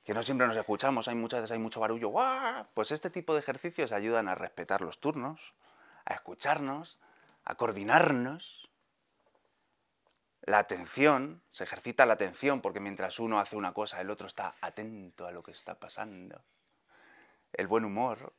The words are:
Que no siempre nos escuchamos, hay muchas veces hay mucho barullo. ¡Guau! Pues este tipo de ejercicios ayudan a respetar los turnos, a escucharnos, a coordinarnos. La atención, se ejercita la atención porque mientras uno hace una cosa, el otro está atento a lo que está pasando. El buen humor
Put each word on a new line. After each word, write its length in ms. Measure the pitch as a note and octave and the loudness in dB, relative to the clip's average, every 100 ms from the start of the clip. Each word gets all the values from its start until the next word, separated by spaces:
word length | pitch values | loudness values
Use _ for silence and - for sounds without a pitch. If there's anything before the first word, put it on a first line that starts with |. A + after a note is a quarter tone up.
Que 100 | - | -2
no 100 | G#2+ | -2
siempre 240 | A#2 C3+ B2 | 0 4 4
nos 80 | A2 | 4
escuchamos, 500 | G#2 G2+ C3+ B2+ A2+ | 0 2 2 2 0
hay 80 | |
muchas 280 | A#2 A2+ B2 | -2 -2 -2
veces 100 | A2 | -2
hay 80 | A2+ | -2
mucho 180 | A2+ A#2 | -4 0
barullo. 300 | A2 A#2 A2 | 0 0 0
¡Guau! 580 | D3+ C4 C4 C4+ B3+ - | 2 2 2 -2 -4 -6
Pues 160 | - G#2+ | -2 -2
este 180 | D3+ F3+ | -2 -4
tipo 260 | F3+ D#3+ | -6 0
de 60 | D3+ | 0
ejercicios 520 | C#3+ C3+ F3 E3+ C3 | 0 -6 -6 -2 -2
ayudan 360 | G#2 G#2+ A#2 G2+ | 0 2 2 2
a 60 | |
respetar 460 | F2+ F#2 - E2+ G2 | -2 -4 -8 -2 0
los 180 | F2 - | 0 -2
turnos, 560 | C#3+ D#3 B2+ D#3+ - _ _ _ - - - | -2 -2 -6 -8 -18 _ _ _ -20 -14 -8
a 80 | |
escucharnos, 840 | - - - C#3 D3+ C#3 C#3+ E3+ - _ _ _ _ | -8 -8 -4 0 0 0 -6 -10 -20 _ _ _ _
a 100 | - | -10
coordinarnos. 1120 | - A#2 G2+ G2+ D3+ D#3+ C3 B2+ D#3+ - - - _ _ _ _ _ _ _ _ _ _ _ _ _ _ _ _ _ | -2 0 0 4 6 8 4 -2 -6 -14 -20 -20 _ _ _ _ _ _ _ _ _ _ _ _ _ _ _ _ _
La 140 | - G#2 | 4 4
atención, 840 | G2+ F2+ F2 - D3 C3+ C#3 E3+ _ | 4 -4 -6 4 6 6 0 -10 _
se 100 | - | -10
ejercita 420 | F#2 - - A#2 | -8 -8 -4 6
la 100 | B2+ | 6
atención 460 | G#2+ F#2+ - C#3 C3+ | 8 2 0 0 2
porque 180 | G2+ G2 | -2 -4
mientras 400 | G2+ F#2+ F#2 - | -8 -6 -6 -4
uno 180 | A2+ G#2+ | 0 2
hace 160 | G2 | 0
una 180 | G#2+ G2 | -4 -4
cosa, 280 | F#2+ G#2+ - | -4 -6 -4
el 100 | F#2+ | -6
otro 160 | G#2 F#2 | -8 -10
está 300 | - F#2+ - | -8 -8 -6
atento 640 | F2+ - G#2+ A2 F#2 - | -10 -8 -10 -12 -16 -12
a 60 | F2+ | -12
lo 140 | F2 | -12
que 80 | - | -14
está 240 | - - F#2 | -16 -14 -14
pasando. 640 | - - A2 F#2+ F#2 - _ _ _ _ _ _ - - - _ _ | -14 -10 -10 -12 -16 -18 _ _ _ _ _ _ -20 -20 -20 _ _
El 160 | - F#2+ | -6 2
buen 160 | A2+ | 2
humor 480 | A2 G2+ B2+ A2 - | 2 -2 -2 -4 -12